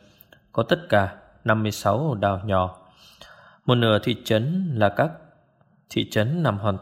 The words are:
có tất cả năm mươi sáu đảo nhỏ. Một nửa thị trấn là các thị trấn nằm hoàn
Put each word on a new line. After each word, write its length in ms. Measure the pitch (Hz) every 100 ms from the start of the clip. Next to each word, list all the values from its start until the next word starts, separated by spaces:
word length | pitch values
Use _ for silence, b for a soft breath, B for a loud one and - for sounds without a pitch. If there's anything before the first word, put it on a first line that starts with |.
| B B B B _
có 120 | -
tất 160 | 113 - -
cả 260 | 104 95 - - _
năm 200 | - 110
mươi 80 | 107
sáu 440 | - 104 107 160 110
đảo 260 | 101 95 104
nhỏ. 320 | 95 92 - B B B B B B B B -
Một 100 | 120
nửa 240 | 113 107
thị 160 | 127 110
trấn 480 | - 110 131 185 185 117
là 140 | 101
các 220 | - 156 160 - _ _ _ _ _ _
thị 200 | 117 107
trấn 340 | 110 110 170
nằm 140 | 143 101
hoàn 200 | 107 95